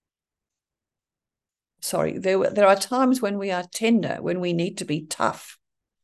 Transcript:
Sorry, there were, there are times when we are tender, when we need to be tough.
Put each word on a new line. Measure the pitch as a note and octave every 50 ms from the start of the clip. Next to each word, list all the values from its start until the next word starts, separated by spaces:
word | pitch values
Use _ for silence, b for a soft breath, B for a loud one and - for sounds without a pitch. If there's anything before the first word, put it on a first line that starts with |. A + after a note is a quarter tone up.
| _ _ _ _ _ _ _ _ _ _ _ _ _ _ _ _ _ _ _ _ _ _ _ _ _ _ _ _ _ _ _ _ _ _ _ _
Sorry, | - - - E3+ D#3+ - -
there | - F#3 F#3 F#3+ F#3+
were, | G3 -
there | - G#3 G3+
are | G3 G3+
times | G3 - - B3 B3+ C4+ B3+ C4 B3+
when | A#3 G3+ G3+
we | G3 G3 G3+
are | F3+ F3
tender, | F3 - - - A3+ A3+ A#3 G#3 E3+ C3+ - -
when | - E3 F3 F3+
we | F3+ F3 E3+
need | E3 F3 E3+ F3 -
to | -
be | - D3 D#3+ D3+
tough. | - - - - - - - - - - _ _ _ _ _ _ _ _ _